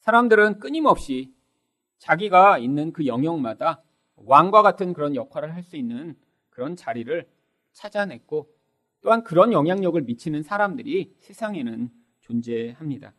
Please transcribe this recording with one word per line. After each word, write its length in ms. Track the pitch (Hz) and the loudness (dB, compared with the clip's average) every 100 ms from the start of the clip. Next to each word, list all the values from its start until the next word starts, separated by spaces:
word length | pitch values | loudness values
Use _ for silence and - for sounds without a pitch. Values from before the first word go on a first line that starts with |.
사람들은 580 | - 233 240 214 214 208 | 4 2 6 4 4 0
끊임없이 720 | - 311 285 180 - 131 131 _ _ _ _ _ _ _ | -6 -2 2 2 0 -8 -8 _ _ _ _ _ _ _
자기가 600 | - 156 208 180 196 170 | -4 -2 4 6 6 6
있는 340 | 120 143 160 | 0 -4 -4
그 140 | 160 143 | -4 -4
영역마다 760 | 117 151 165 123 110 160 156 _ _ _ _ | -2 -2 -2 -6 -4 -4 -4 _ _ _ _
왕과 460 | 104 139 175 208 | 4 6 8 6
같은 300 | 208 - 185 | 4 2 -6
그런 220 | 170 147 | -4 -4
역할을 400 | 135 113 - 151 | -6 -8 -10 -10
할 80 | 170 | -12
수 140 | 175 156 | -14 -10
있는 400 | 120 120 165 143 _ _ _ | -10 -10 -12 -18 _ _ _
그런 260 | - 131 175 | -12 -10 -10
자리를 520 | - 120 117 165 135 _ _ _ _ | -10 -10 -6 -8 -8 _ _ _ _
찾아냈고 800 | _ 208 208 202 120 _ 151 147 _ _ _ _ _ | _ -10 -6 -6 -8 _ -8 -8 _ _ _ _ _
또한 220 | - 226 | 0 0
그런 300 | 226 165 220 | 2 2 4
영향력을 480 | 190 147 190 180 165 | 4 2 0 -2 -2
미치는 400 | 123 120 170 151 | -4 -8 -6 -8
사람들이 720 | 156 202 202 143 117 175 170 _ | -6 -4 -4 -4 -6 -6 -6 _
세상에는 680 | _ 202 214 190 120 113 120 _ _ _ | _ -12 -10 -8 -8 -8 -10 _ _ _
존재합니다. 920 | _ 120 117 117 117 123 156 131 107 | _ -8 -6 -6 -8 -10 -10 -10 -14